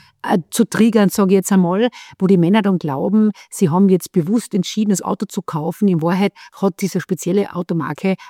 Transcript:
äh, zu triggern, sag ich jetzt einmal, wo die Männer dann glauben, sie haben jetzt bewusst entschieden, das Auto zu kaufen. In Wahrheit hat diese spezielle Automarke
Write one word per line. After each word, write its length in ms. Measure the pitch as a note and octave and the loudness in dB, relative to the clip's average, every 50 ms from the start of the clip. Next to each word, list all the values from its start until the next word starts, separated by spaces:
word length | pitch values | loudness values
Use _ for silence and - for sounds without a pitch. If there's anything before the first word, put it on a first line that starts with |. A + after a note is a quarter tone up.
| - _ _ _ | -20 _ _ _
äh, 160 | - - A3 F#3 - _ | -4 -2 -2 -2 -2 _
zu 140 | - - A3 | 0 0 0
triggern, 420 | - - - A3 A#3 G3 A3 G3+ F3+ | 0 2 2 2 4 4 2 2 2
sag 200 | - A3 G3 F#3 | 2 0 0 2
ich 40 | G3 | 2
jetzt 160 | G3 - - | 2 2 2
einmal, 360 | G3 F#3+ F3 E3+ F#3 G3+ A#3+ B3 - - - - - - | 2 2 2 2 2 0 -2 -2 -4 -6 -20 -18 -6 -2
wo 80 | F#3+ | 2
die 100 | F3+ G3+ | 2 4
Männer 240 | F3 E3 E3+ G3+ A3+ | 4 4 4 4 2
dann 180 | G3 G3+ F#3 D#3+ | 2 2 0 -2
glauben, 520 | - D3+ C3 C#3+ F3 - G3+ G#3+ G#3+ G#3+ - - - _ | -2 -4 -4 -4 -2 0 2 2 2 2 0 -4 -10 _
sie 200 | - - G3 D3 | -4 -2 0 2
haben 180 | E3 F#3 G3+ F#3+ | 4 4 4 4
jetzt 240 | F#3 F3 - - | 4 2 0 -2
bewusst 400 | - F#3 D3 F3 A3+ A3+ - - - | -2 -2 0 0 -2 -2 -2 -4 -4
entschieden, 360 | F#3+ E3+ - - G#3+ A3 G#3 | -4 -4 -4 -4 -2 -2 0
das 100 | F#3+ - | -2 -2
Auto 240 | - - - - G3+ | -2 -4 -6 -6 -8
zu 140 | - - G3 | -8 -8 -10
kaufen. 480 | - - - D3+ D3+ D#3+ - - G#3 G3 | -8 -6 -6 -6 -6 -6 -4 0 0 0
In 140 | F3+ D#3 | 2 2
Wahrheit 300 | D#3+ E3+ F#3 F#3 G3+ F#3+ - - - - - - | 0 0 0 0 0 -2 -4 -8 -20 -20 -8 -4
hat 140 | F#3+ G3 - - | -4 -4 -2 -4
diese 180 | G3+ F3+ - F3+ | -6 -4 -4 -6
spezielle 540 | - - F#3 - - F3+ F3+ G#3 G3 - - | -6 -6 -8 -6 -4 -2 -2 -2 -2 -4 -6
Automarke 640 | F3 F3 - F3 D#3+ C#3+ - D3 - - F#3+ F#3 - - | -8 -6 -4 -4 -4 -4 -6 -6 -4 -4 -4 -4 -4 -8